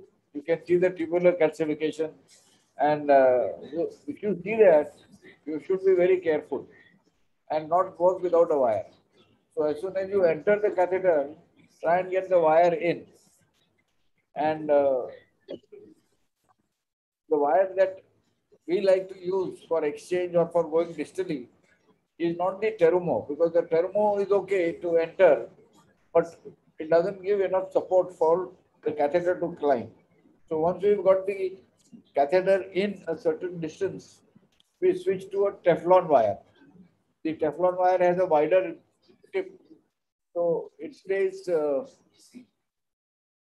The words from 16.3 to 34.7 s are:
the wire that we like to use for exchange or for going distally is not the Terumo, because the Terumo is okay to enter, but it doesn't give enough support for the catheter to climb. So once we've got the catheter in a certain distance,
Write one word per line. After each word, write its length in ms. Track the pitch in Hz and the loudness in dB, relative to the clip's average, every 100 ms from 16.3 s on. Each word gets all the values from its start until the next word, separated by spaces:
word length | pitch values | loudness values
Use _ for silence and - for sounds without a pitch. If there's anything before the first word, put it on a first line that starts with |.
| _ _ _ _ _ _ _ _ _ - | _ _ _ _ _ _ _ _ _ -2
the 100 | 151 | 0
wire 320 | 143 180 190 185 | 4 2 2 0
that 240 | 185 - _ _ _ _ _ _ - | -2 -2 _ _ _ _ _ _ -4
we 120 | 196 | 0
like 280 | 190 190 185 | 2 2 0
to 100 | - | -10
use 400 | 175 190 165 - - | -6 -4 -4 -10 -4
for 160 | 165 | -2
exchange 520 | 151 147 - 180 180 170 | -2 -6 -6 -4 0 0
or 120 | 165 | 0
for 220 | 175 160 | 0 0
going 240 | 165 170 | -2 -2
distally 540 | 147 139 - 180 139 117 _ _ _ _ _ _ - | -6 -10 -8 -6 -8 -10 _ _ _ _ _ _ -6
is 200 | 170 170 | -6 -2
not 240 | 185 196 | -4 -4
the 160 | 214 220 | -6 2
Terumo, 480 | 165 180 165 113 131 | 2 2 0 -4 -4
because 240 | 147 165 | -2 0
the 80 | 170 | 0
Terumo 580 | 165 165 185 202 208 202 | 0 0 0 0 0 -2
is 60 | 190 | 0
okay 420 | 196 180 196 170 | -2 0 -2 -2
to 240 | - 170 165 | -4 -2 -2
enter, 500 | 165 - 175 127 - - _ _ _ _ _ | -2 4 4 4 -2 -16 _ _ _ _ _
but 220 | 170 - - - - _ - | 0 0 -8 -20 -20 _ -16
it 100 | 156 | 0
doesn't 340 | 165 170 190 | 0 0 -4
give 180 | 185 202 | -4 -2
enough 320 | 180 190 185 | 0 -2 -2
support 420 | 160 - 185 180 - | -4 0 0 0 -2
for 360 | 160 175 180 - _ _ | 0 0 -2 -14 _ _
the 80 | 151 | -8
catheter 460 | 147 143 175 170 175 | -2 0 0 -2 -2
to 160 | 170 175 | -6 -4
climb. 320 | 147 123 107 - _ _ _ _ _ | -2 -2 -4 -16 _ _ _ _ _
So 100 | 160 | -2
once 220 | 170 180 | -2 0
we've 200 | 202 202 | 0 2
got 240 | 185 190 190 | 2 2 -2
the 320 | 190 190 - _ _ _ - _ | -6 -8 -8 _ _ _ -20 _
catheter 480 | 139 147 185 185 196 180 | -2 2 2 2 0 0
in 300 | 180 202 190 - | -4 -4 -6 -8
a 80 | 160 | -4
certain 440 | 165 156 180 175 | -2 -4 -8 -8
distance, 600 | 156 - 190 - - _ _ _ _ _ _ | -10 -6 -8 -8 -16 _ _ _ _ _ _